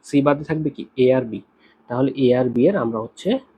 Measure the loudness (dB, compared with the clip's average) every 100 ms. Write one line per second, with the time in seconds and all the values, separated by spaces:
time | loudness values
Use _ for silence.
0 | -2 2 2 0 -2 -4 -4 -8 -8 0
1 | 2 2 -2 -8 -14 _ _ _ -8 -2
2 | -2 2 2 2 0 2 2 2 -2 -6
3 | -8 -8 -4 -4 -6